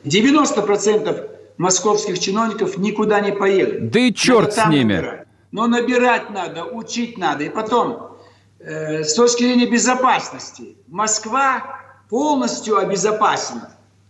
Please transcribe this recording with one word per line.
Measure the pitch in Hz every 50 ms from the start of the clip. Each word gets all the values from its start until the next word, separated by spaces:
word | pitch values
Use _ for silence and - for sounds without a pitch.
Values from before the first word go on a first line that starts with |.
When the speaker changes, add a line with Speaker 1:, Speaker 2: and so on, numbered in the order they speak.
| -
Speaker 1:
Девяносто | 139 160 208 233 277 294 311 269 - - 214
процентов | - 202 202 - - 214 208 - 214 170 147 - - - - - - - -
московских | - 165 185 180 - - 214 214 208 - 202 175 170
чиновников | - 190 196 220 226 220 202 - 196 - -
никуда | 185 196 214 - - 214 208 214 202
не | 202 196 -
поедут. | - 196 196 190 185 - - - - - 117
Speaker 2:
Да | - 226
и | 254 247 -
чёрт | - - 269 254 220 170
Speaker 1:
Надо | 143
Speaker 2:
с | -
Speaker 1:
там | 226 220 185
Speaker 2:
ними. | 151 139 123 107 98
Speaker 1:
набирать. | 85 - - - - - _ _ _ _ -
Но | - 196 233
набирать | 233 240 240 240 254 247 247 247 247 226 214 - -
надо, | 208 196 175 160 160 165 -
учить | - - 226 220 - - 233 233 - -
надо. | 185 180 151 143 139 151
И | 160
потом, | - 226 214 214 247 233 202 - 117 - - - - - - - _ _ _ _ _ _
э, | 165 156 156 156 156 156 156 160 156
с | 151 -
точки | 233 240 240 240 - 240
зрения | 247 247 240 240
безопасности, | 202 233 226 - 254 254 254 254 247 185 - - - - 131 - - - - 117 101 - _ _
Москва | - 160 196 220 220 - 247 220 220 233 269 277 269 254 226 - - - - - - - _ _ -
полностью | 208 254 294 302 294 262 240 226 - - - 214 208
обезопасена. | 190 190 180 196 180 185 214 214 - 214 170 139 - - - 120 117 - - - _ _ _ _ _ _